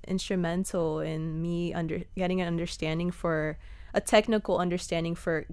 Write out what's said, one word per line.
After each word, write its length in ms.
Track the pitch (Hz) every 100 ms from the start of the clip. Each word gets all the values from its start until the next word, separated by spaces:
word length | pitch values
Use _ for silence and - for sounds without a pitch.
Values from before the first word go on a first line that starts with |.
| -
instrumental 920 | 185 - 185 170 175 190 185 160 156
in 400 | 156 160 160 160
me 320 | 170 170 175
under-, 300 | 170 165 160 - -
getting 240 | 180 185
an 60 | 175
understanding 640 | 170 170 - 156 160 175
for, 480 | - 170 160 156 147 - - -
a 60 | -
technical 580 | - 214 214 214 - 180
understanding 560 | 180 175 - 170 170
for 320 | 170 - 160 -